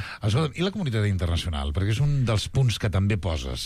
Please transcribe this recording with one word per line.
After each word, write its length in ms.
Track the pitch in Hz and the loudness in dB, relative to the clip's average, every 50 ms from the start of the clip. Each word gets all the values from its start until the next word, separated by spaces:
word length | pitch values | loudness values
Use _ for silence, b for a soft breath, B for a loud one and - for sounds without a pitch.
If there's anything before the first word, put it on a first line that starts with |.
| B B B B - 110 | B B B B -2 0
Escolta'm, 240 | 101 143 160 147 - | 2 2 0 0 -2
i 80 | - | -2
la 80 | 170 202 | -2 -2
comunitat 380 | 190 220 185 135 110 110 104 104 | -2 -2 -2 0 0 2 2 2
internacional? 600 | 98 90 90 82 85 80 - 87 76 71 69 71 73 | 2 0 0 0 0 0 -2 -2 -4 -2 -2 -2 -2
Perquè 220 | 95 95 104 110 | 0 0 0 2
és 20 | 107 143 | 2 2
un 80 | 147 143 139 123 113 | 2 2 2 2 2
dels 160 | 113 101 - - - | 2 0 -2 0 0
punts 240 | 135 135 120 101 - | 2 2 2 2 0
que 140 | - 110 90 | -2 0 0
també 240 | 98 98 101 110 95 | 2 2 2 2 0
poses, 460 | - 90 80 73 65 65 65 65 - | 0 -2 -2 -2 -4 -6 -6 -6 -4